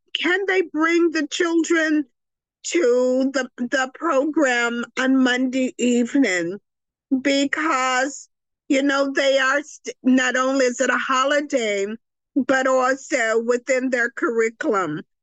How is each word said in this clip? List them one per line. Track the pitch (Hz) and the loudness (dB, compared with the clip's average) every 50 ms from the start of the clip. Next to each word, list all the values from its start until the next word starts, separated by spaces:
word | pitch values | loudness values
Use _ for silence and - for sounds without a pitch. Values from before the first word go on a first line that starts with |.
| _ _ - | _ _ -8
can | - - 320 359 381 403 | -4 -2 -2 0 0 0
they | 381 381 381 | 0 0 0
bring | 359 - - 302 320 330 339 339 339 339 | -2 -2 -2 -2 0 2 2 2 2 2
the | 302 320 294 | 0 -2 -4
children | 294 - - 359 339 330 339 311 - 339 330 311 320 302 302 285 - _ _ _ _ _ _ _ _ _ _ - | -4 -4 -4 -2 0 0 0 0 0 0 0 0 0 0 -2 -2 -6 _ _ _ _ _ _ _ _ _ _ -8
to | - - 339 302 240 240 247 254 254 254 262 269 269 269 | -4 -2 0 2 2 2 2 2 2 2 0 0 0 -2
the, | 277 247 - _ | -4 -4 -6 _
the | - 247 233 - 269 262 262 - | -8 -6 -4 -2 -2 -2 -4 -6
program | - 294 339 294 262 285 320 294 330 294 262 247 240 240 233 233 240 240 - _ | -6 -4 0 0 0 0 0 0 2 2 2 2 0 0 -2 -2 -4 -6 -6 _
on | 247 254 262 262 262 | -2 0 2 4 4
Monday | 254 247 247 247 262 254 247 262 254 247 - | 4 2 2 0 -2 -2 -2 -2 -2 -2 -2
evening? | - 233 247 240 240 240 233 - 285 269 202 180 175 170 170 196 202 - _ _ _ _ _ _ _ _ _ 269 254 | -2 0 2 2 2 2 2 2 2 2 2 0 0 -2 -4 -6 -10 -14 _ _ _ _ _ _ _ _ _ -4 -2
Because, | 262 277 277 277 277 285 - 311 311 320 285 254 262 262 254 254 269 294 - - - - _ _ _ _ _ _ _ - | 0 0 0 0 0 -2 -2 -2 -2 -2 0 0 0 0 0 0 -2 -2 -6 -12 -18 -20 _ _ _ _ _ _ _ -2
you | 285 269 | 0 0
know, | 277 285 277 277 277 277 277 | 2 0 0 0 -2 -2 -2
they | 311 277 269 269 | 0 0 2 2
are | 269 262 262 277 285 | 2 2 0 0 -2
st-, | 302 - - - - 233 - _ | -4 -6 -14 -16 -16 -16 -14 _
not | - 254 254 262 254 254 240 | 0 2 2 4 2 0 0
only | 254 262 262 269 277 254 | 0 0 0 2 2 2
is | 247 247 - | 0 0 0
it | 254 247 | 0 0
a | 240 | 0
holiday, | - - - 269 254 262 277 294 285 302 285 285 254 226 214 202 202 196 208 220 - _ _ _ _ _ _ _ | -2 -2 -2 0 0 2 2 0 0 0 0 -2 -2 0 -2 -2 -2 -4 -4 -6 -10 _ _ _ _ _ _ _
but | 285 247 - 269 262 254 | -2 0 2 2 2 2
also | 262 262 254 254 254 262 269 - - 320 254 226 220 220 226 233 | 2 2 2 2 2 0 -2 -4 -4 -2 -2 0 0 0 0 2
within | 233 247 240 240 - 262 254 254 269 | 0 0 -2 0 0 0 0 0 0
their | 254 247 233 240 | 0 0 -2 -2
curriculum, | - - 339 320 233 226 226 226 226 - - 311 214 196 180 156 151 180 - _ _ _ | -2 -2 -2 0 0 0 0 0 -2 -4 -2 -2 0 0 -2 -2 -4 -8 -10 _ _ _